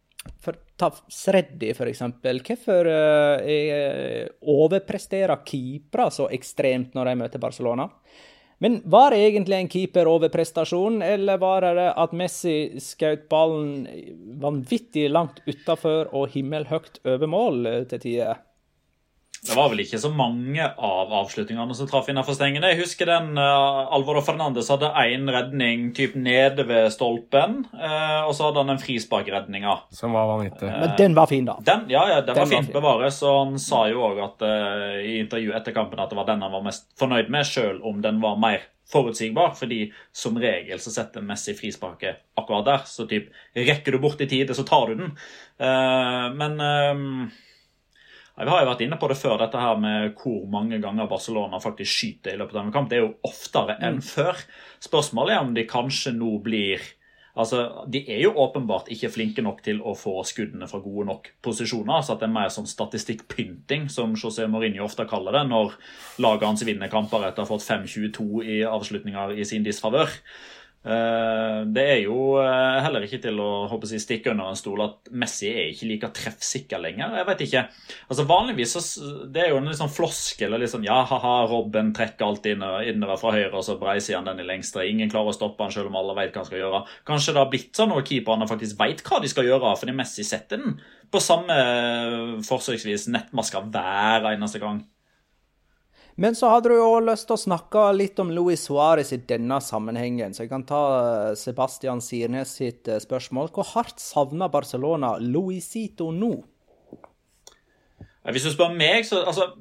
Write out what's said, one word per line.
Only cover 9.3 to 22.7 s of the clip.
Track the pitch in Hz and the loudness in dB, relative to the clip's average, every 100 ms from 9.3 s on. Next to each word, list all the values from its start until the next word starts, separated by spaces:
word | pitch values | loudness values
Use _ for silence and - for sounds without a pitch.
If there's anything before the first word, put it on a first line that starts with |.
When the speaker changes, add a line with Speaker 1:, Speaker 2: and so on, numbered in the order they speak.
| 208 185 190 | 4 2 0
Speaker 1:
en | 180 | 0
keeper-overprestasjon, | 180 185 180 160 165 160 165 165 170 156 175 208 220 | -2 2 4 6 6 4 2 0 0 0 0 2 2
eller | 180 202 196 190 | 0 2 2 2
var | 185 190 | 2 4
det | 180 175 180 - | 4 4 4 2
at | 165 | 0
Messi | 170 180 - 175 151 147 135 | 0 -4 -2 0 0 -2 -6
skjøt | - - 156 151 - | -14 -2 0 0 2
ballen | 156 160 156 147 143 - 73 - 80 98 131 | 4 4 2 -2 -6 -8 -12 -14 -16 -16 -4
vanvittig | 143 143 127 233 - 151 143 | -2 -2 -2 -4 -2 0 2
langt | 165 165 - - | 2 0 -4 -10
utenfor | - - 160 160 160 156 | -6 -2 0 2 0 0
og | 139 139 | -2 -2
himmelhøyt | 139 135 156 127 160 - - 127 | -2 -4 -6 -4 -4 -6 -6 -2
over | 131 156 | 0 2
mål, | 180 240 123 117 | 2 2 2 0
eh, | 120 127 | -2 -4
til | 123 | -6
tider? | 123 120 113 113 _ _ _ _ _ _ _ _ _ - | -4 -2 -2 -4 _ _ _ _ _ _ _ _ _ -12
Speaker 2:
Det | - 117 | 0 4
var | 143 | 4
vel | 104 | 2
ikke | 95 110 | -2 -4
så | 147 | -2
mange | 151 120 120 127 151 | 0 0 -2 -4 -2
av | 147 - 107 92 92 104 | -2 -2 -2 0 0 -2
avslutningene | 98 - 104 113 120 | -2 -4 -6 -4 -6
som | 123 139 | -6 -2
traff | 135 131 | 0 0
innenfor | 139 135 139 | -2 -2 0
stengene. | 139 147 180 | 0 2 2